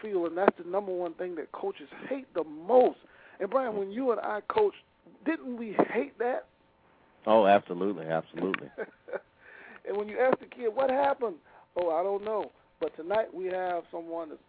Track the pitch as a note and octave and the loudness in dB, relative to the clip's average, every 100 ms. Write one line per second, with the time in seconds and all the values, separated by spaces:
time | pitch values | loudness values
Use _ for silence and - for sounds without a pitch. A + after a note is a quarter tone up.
0 | A3 F#3+ E3+ E3+ G3 - E3+ F#3 G3+ F3+ | -4 0 0 2 2 2 -2 -4 -2 -4
1 | F3 E3 F3+ E3 - - G3 - C#3+ - | -4 -6 -8 -6 -8 -6 -6 -8 -14 -14
2 | - C#4 C4 F3 D#3 D3+ F3+ B3+ - - | -8 -8 -6 -6 -6 -8 4 6 6 2
3 | - - - - G3 B3+ B3+ G#3 G3 G#3+ | -10 -20 -20 -8 -2 0 0 -2 -4 0
4 | C4+ G#3+ - G#3+ - - G3+ - - _ | 0 0 -2 -4 0 4 4 2 -14 _
5 | - - - D#4+ C4+ A#3+ A3+ F3 - G#3 | -20 -6 -2 -2 -4 -8 -2 0 2 0
6 | C#4 - A#3+ C4 - _ _ _ _ _ | -4 -4 -4 -4 -8 _ _ _ _ _
7 | _ _ G#2+ A2 G2 G2+ - F2 G2 F2+ | _ _ 4 6 8 8 4 -2 -2 -2
8 | D#2+ E2 - - - - - - - - | -2 -2 -4 -4 -4 -4 -8 -12 -12 -14
9 | - - - _ - - - - - G3+ | -12 -10 -12 _ -20 -20 -20 -14 -8 -6
10 | G#3 G#3 B3+ B3+ - - A#3 G#3+ C4+ C4 | -4 0 2 2 -2 -6 -4 0 0 2
11 | C#4 C#4 A3+ D#3+ - - - F3 F3 D#3+ | 0 0 -4 -8 -16 -20 -10 -4 0 0
12 | F#3+ G3+ G#3 G#3+ C#3 - _ _ D#3+ - | 0 -2 -4 -6 -6 -12 _ _ -8 -6
13 | E3 G#3+ A3 D3+ F#3 F#3 F#3 F3 E3 E3+ | -2 -2 -2 -6 -6 -4 -4 -4 -6 -12
14 | E3 E3 D#3+ C#3 | -10 -10 -10 -14